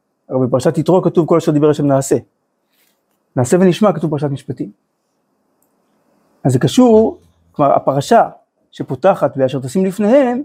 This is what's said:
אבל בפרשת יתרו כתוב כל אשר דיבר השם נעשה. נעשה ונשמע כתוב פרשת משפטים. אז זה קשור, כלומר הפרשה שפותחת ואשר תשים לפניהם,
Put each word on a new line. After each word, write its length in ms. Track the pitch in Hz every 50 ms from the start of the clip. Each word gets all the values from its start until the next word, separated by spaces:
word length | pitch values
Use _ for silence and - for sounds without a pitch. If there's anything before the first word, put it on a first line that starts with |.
| _ _ _ _ _ -
אבל 160 | 143 131 131
בפרשת 320 | 117 135 127 - 175 - 160
יתרו 240 | 143 - 175 185
כתוב 260 | - 175 - 180 160 -
כל 80 | -
אשר 160 | 160 - 170
דיבר 180 | 151 147 156 151
השם 160 | 147 160 147
נעשה. 300 | 143 135 135 131 - 151 120 - _ _ _ _ _ _ _ _ _ _ _ _ _ _ _ _ _ _ _ _ _ _
נעשה 200 | 127 123 - 185 175
ונשמע 320 | 190 185 165 - 214 202
כתוב 180 | 160 160 180 156
פרשת 200 | 151 139 151 143
משפטים. 400 | 139 135 - - 131 - - 196 - _ _ _ _ _ _ _ _ _ _ _ _ _ _ _ _ _ _ _ _ _ _ _ _ _ _ _ _ _ _ _ _ _ -
אז 80 | 147
זה 60 | 123 127
קשור, 600 | - 120 - 254 254 240 220 220 226 - - - _ _ _ _ _ _
כלומר 200 | _ - 147 139
הפרשה 560 | - - - 156 135 139 - - 240 220 165 - - - _ _ _ _ _ _
שפותחת 640 | _ - 143 - 139 - - 190 185 - 160 139 123
ואשר 240 | 131 131 127 147 135
תשים 240 | 127 127 - 190 190
לפניהם, 580 | 190 180 - 208 202 247 294 269 240 247 247